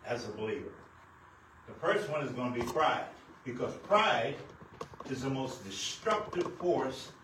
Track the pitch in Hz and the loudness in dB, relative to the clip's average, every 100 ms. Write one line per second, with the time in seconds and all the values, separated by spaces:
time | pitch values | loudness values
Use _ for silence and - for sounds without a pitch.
0 | - 120 104 104 214 - - - - - | -4 -4 -4 -4 -2 -2 -6 -12 -20 -20
1 | - - - - - - - 107 165 - | -20 -20 -20 -20 -20 -20 -16 -2 2 2
2 | - 151 131 123 123 120 120 156 156 - | 2 -2 -2 -2 -2 0 0 4 4 4
3 | - - - - 131 120 123 - - 208 | -2 -12 -20 -12 -8 -2 -4 -4 4 6
4 | 214 - - - - - - - - - | 6 4 2 -2 -10 -16 -18 -14 -14 -12
5 | - 127 135 135 127 110 101 95 - - | -6 -2 0 0 -2 -6 -8 -4 -4 -2
6 | 220 - - 175 170 - 180 139 131 131 | 0 0 0 -2 -2 0 4 4 2 -4
7 | - - | -10 -14